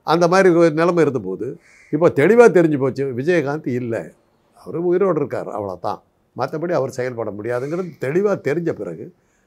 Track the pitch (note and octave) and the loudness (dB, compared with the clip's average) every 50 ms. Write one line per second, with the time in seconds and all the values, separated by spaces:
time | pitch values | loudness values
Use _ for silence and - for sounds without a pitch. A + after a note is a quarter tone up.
0 | _ - D#3 F3 F3 E3 F3+ F#3+ F#3+ F#3 E3 E3+ E3+ E3 D3+ D#3+ E3+ F3+ F3 E3+ | _ 0 2 2 4 4 4 6 6 6 6 6 4 4 4 2 0 2 2 2
1 | D3+ C#3+ B2+ A#2+ F#2 F#2 F#2+ F2+ G#2+ C3+ E3 - _ _ _ _ _ _ D3 D3+ | 2 2 0 -2 -6 -8 -8 -8 -8 -10 -10 -14 _ _ _ _ _ _ 0 2
2 | F3 D#3 - C3+ C#3+ F#3 A3+ A#3+ A#3+ G#3+ D#3+ F3+ E3 D#3 D3 B2+ C3+ C3 - C3 | 2 2 4 4 4 6 8 8 8 8 6 6 4 4 2 0 -2 -2 -2 -4
3 | C#3 C#3 A#2+ A#2+ C#3 E3+ F3+ E3 C3 C#3 D3 D#3+ - C#3+ A#2+ B2 B2+ A#2 A2+ G2 | -6 -6 -6 -4 -2 0 0 0 0 -2 -4 -6 -6 -4 -4 -4 -4 -4 -4 -6
4 | D#2+ E2+ - _ _ _ _ _ _ _ _ _ - - - D#3+ F3 F3 F3 F#3 | -6 -10 -14 _ _ _ _ _ _ _ _ _ -14 -10 -8 -4 -2 0 0 2
5 | G3 F#3+ D#3+ D3+ C#3+ - B2 G2+ E2+ F#2+ - G#2+ G2+ G2 F2+ F2 - G#2+ F#2+ - | 2 0 0 -2 -2 -4 -6 -8 -8 -8 -8 -6 -6 -8 -8 -6 -6 -6 -6 -8
6 | _ _ _ _ _ _ _ A#2 C3 - D#3+ D#3 E3+ E3+ E3+ C3+ C3+ B2 A#2 B2 | _ _ _ _ _ _ _ -6 -6 -6 -6 -6 -4 -2 -2 -2 -2 -4 -6 -6
7 | B2 B2+ A#2+ A#2 A2 G#2 G2 G#2 G#2 A#2+ A#2+ B2 C3+ D3 E3+ F3+ F#3 E3 C3+ - | -6 -6 -6 -6 -8 -8 -8 -8 -6 -6 -4 -4 -4 -6 -6 -8 -8 -10 -10 -8
8 | C3 C3 D3+ F#3 G#3 G#3 F#3+ - - C3 D3+ F3 E3+ D#3+ - - G2 F2 D#2+ G2+ | -6 -4 -2 0 0 0 -2 -2 -2 -4 -4 -2 -2 -4 -6 -6 -8 -12 -12 -12
9 | B2+ F3+ - _ _ _ _ _ _ | -16 -18 -20 _ _ _ _ _ _